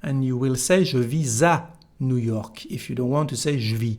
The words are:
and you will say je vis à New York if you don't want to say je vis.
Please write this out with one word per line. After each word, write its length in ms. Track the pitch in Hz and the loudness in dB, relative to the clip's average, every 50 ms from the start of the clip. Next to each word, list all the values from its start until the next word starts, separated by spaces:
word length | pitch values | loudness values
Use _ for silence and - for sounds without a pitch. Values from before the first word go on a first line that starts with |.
and 200 | - 143 139 135 | -4 -2 -2 0
you 140 | 135 131 127 | 0 0 0
will 200 | 123 131 135 131 | 0 0 0 0
say 280 | 127 - - 185 190 185 | 0 2 2 4 4 4
je 140 | 147 127 127 | 4 2 0
vis 440 | 123 117 135 160 156 131 110 110 | 0 0 0 -2 0 0 2 2
à 300 | 147 170 170 147 - - - - - _ _ _ | 4 4 4 2 0 -6 -18 -20 -20 _ _ _
New 180 | 135 131 127 123 | -2 0 0 0
York 480 | 117 113 113 110 95 - - - - - | 0 0 -2 -2 -4 -6 -14 -18 -14 -10
if 180 | - 117 - - | -10 -10 -8 -8
you 60 | - | -4
don't 160 | 127 127 123 | -2 -2 0
want 160 | 131 147 151 | 0 0 0
to 100 | 147 135 | 0 -2
say 220 | 117 - 156 147 139 | -4 -2 -2 0 0
je 180 | 113 110 110 | 0 0 0
vis. 220 | 113 113 117 110 | 0 -2 -2 -4